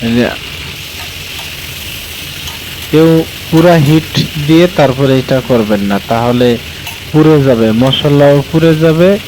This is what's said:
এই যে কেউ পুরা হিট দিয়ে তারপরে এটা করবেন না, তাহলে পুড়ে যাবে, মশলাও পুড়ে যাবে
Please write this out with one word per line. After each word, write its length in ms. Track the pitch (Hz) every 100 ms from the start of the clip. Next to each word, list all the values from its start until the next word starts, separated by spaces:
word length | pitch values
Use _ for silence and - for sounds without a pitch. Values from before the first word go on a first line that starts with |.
| 117
এই 60 | 117
যে 100 | 117 - - - - - - - - - - - - - - - - - - - - - - - - - -
কেউ 180 | 151 165 165 165 - -
পুরা 260 | 160 170 170 143
হিট 240 | 156 156 - 151 160 147
দিয়ে 180 | 160 180 185
তারপরে 360 | 143 131 139 131
এটা 160 | 127 135 117
করবেন 320 | 123 104 104 101
না, 80 | 98 -
তাহলে 360 | 113 120 123 123 117 - - - - -
পুড়ে 240 | 151 151 151 135
যাবে, 200 | 117 113 110
মশলাও 540 | 131 - 151 143 143 143 139
পুড়ে 220 | 160 165 156
যাবে 260 | 160 160 180 202